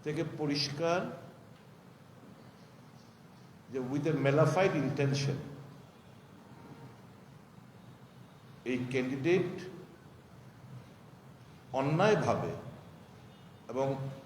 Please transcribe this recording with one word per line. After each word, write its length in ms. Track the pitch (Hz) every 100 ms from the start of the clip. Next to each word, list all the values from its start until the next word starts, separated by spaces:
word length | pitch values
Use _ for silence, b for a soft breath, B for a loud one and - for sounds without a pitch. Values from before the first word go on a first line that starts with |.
থেকে 200 | 151 147 156 147
পরিষ্কার 600 | 151 143 - 143 165 175 233 - - - - - - - - - - - - - - - - - - - - - - - - - -
যে 60 | 127
with 260 | 127 143 160
a 80 | 143 139
malified 480 | 143 160 185 196 160
intention 560 | 135 - 139 - - - - - - - - - - - - - - - - - - - - - - - - - - - - - - - - - - -
এই 140 | 120 127 123
ক্যান্ডিডেট 600 | 131 127 139 165 180 170 - - - - - - - - - - - - - - - - - - - - - -
অন্যায়ভাবে 800 | 131 139 160 208 196 123 107 - - - - - - - - - - - - -
এবং 200 | 120 135 135 135 -